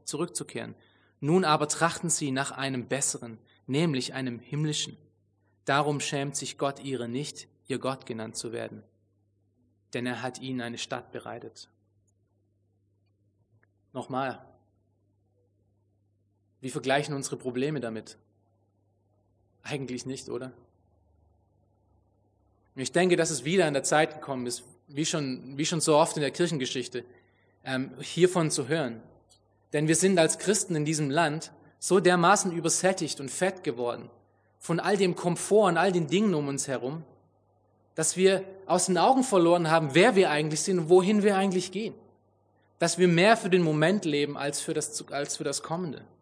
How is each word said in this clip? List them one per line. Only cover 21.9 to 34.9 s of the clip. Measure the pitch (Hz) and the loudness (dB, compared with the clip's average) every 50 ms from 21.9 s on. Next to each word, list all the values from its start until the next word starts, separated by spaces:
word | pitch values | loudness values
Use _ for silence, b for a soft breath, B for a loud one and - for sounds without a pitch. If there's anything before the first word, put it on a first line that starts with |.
| _ _ _ _ _ _ _ _ _ _ _ _ _ _ _ _ _ | _ _ _ _ _ _ _ _ _ _ _ _ _ _ _ _ _
Ich | 135 131 - | -8 -6 -2
denke, | - 170 180 185 175 170 | 0 2 2 4 4 2
dass | 165 165 | 2 0
es | 160 131 120 | -2 -4 -4
wieder | 151 180 196 175 | 0 2 2 2
an | 156 143 | 2 2
der | 135 135 | -2 0
Zeit | - 160 151 160 - - | 2 2 2 2 2 -2
gekommen | - - - 135 127 123 120 | -8 -10 -8 -8 -6 -6 -8
ist, | 120 - - - - _ _ - | -8 -10 -12 -16 -20 _ _ -12
wie | 139 139 165 | -8 -6 -4
schon, | 160 - 160 143 135 127 127 120 127 139 139 | -2 -2 -2 -4 -4 -6 -8 -10 -10 -8 -6
wie | 160 | -4
schon | - 180 160 | -2 -2 0
so | 147 - 151 | 2 4 6
oft | 147 160 165 - 165 | 6 4 4 2 -2
in | |
der | 147 135 | -4 -2
Kirchengeschichte, | 131 - 175 170 165 143 127 123 - 131 120 - - 123 117 - b b b b b b b b b b - | -2 0 -2 0 0 -2 -4 -4 -6 -6 -8 -8 -10 -12 -12 -14 b b b b b b b b b b -10
ähm, | 135 135 127 135 - - 127 | -6 -4 -4 -4 -6 -10 -12
hiervon | 147 - - 160 170 180 180 180 160 151 | -14 -8 0 2 4 4 4 2 0 0
zu | 151 - 131 117 | 0 -2 -4 -2
hören. | 156 165 147 120 113 113 - - - _ _ _ - _ _ _ _ _ _ _ - | -2 -2 -2 -4 -6 -10 -14 -20 -20 _ _ _ -20 _ _ _ _ _ _ _ -2
Denn | 147 151 156 | 0 2 2
wir | 165 | 4
sind | 151 180 190 196 175 | 4 4 4 6 6
als | 160 160 - - | 4 4 2 0
Christen | - 180 214 214 - - 170 | 0 0 0 0 0 -2 -2
in | 151 151 | -2 -2
diesem | 151 160 151 151 139 | -2 -2 -2 -2 0
Land | 131 160 170 151 143 160 - - - b b b b b | 2 2 2 2 0 -4 -8 -12 -16 b b b b b
so | b - 180 202 | b 2 2 4
dermaßen | 165 180 180 175 170 175 202 202 - 190 | 6 6 6 6 6 6 6 4 4 0
übersättigt | 165 170 156 165 - - - 185 190 190 165 139 - - | -2 -2 -2 -2 0 2 2 0 0 0 -2 -6 -6 -8
und | 135 - | -10 -10
fett | - - 180 190 190 - - | -4 -2 -2 -2 -2 -2 -4
geworden | 151 110 120 123 120 117 117 - - - _ _ _ _ _ _ _ _ _ | -6 -4 -4 -4 -4 -6 -6 -10 -16 -20 _ _ _ _ _ _ _ _ _
von | - - 170 165 | -6 -4 -2 -2
all | - 175 | 0 0